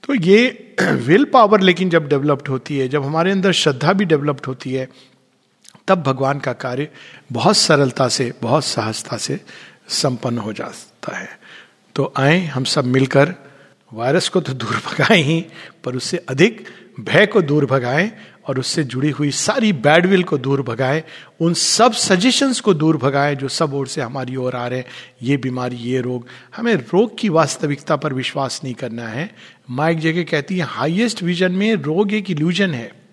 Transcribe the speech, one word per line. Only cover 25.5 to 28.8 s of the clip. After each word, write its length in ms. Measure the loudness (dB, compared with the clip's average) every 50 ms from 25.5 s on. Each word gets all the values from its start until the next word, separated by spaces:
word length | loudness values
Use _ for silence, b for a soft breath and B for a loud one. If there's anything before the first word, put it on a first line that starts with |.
| -4 -4 -4 -6 -6
ये 260 | -6 -6 -2 -2 -2
रोग। 260 | -2 -2 -6 -6 -8 B B B B B B
हमें 200 | -4 -2 0 0
रोग 420 | 0 -2 0 2 2 2 2 0
की 120 | -4 -2 2
वास्तविकता 640 | 4 4 2 2 0 -4 -4 -4 -4 -6 -2 -2 -2
पर 180 | -2 -2 -4 -4
विश्वास 480 | -4 -6 -4 -4 -4 -4 -4 -6 -8 -10
नहीं 100 | -10 -10
करना 340 | -8